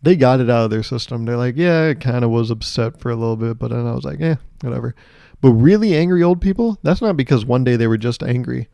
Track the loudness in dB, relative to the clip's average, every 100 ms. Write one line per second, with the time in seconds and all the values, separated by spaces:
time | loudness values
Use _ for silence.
0 | 4 4 4 4 2 2 2 -2 -4 -6
1 | -8 -8 -4 -2 -2 0 2 2 2 0
2 | -2 0 0 0 0 -4 -6 -4 -4 -4
3 | -8 -4 -4 -2 -4 -6 -6 -4 -4 -6
4 | -8 -6 -2 -4 -6 -12 -8 -6 -8 -10
5 | _ -20 -20 0 4 6 6 4 4 2
6 | 2 2 2 2 0 0 -2 -2 -2 0
7 | 0 -2 0 0 2 0 2 2 2 0
8 | -2 -6 -4 -4 -4 -8 -8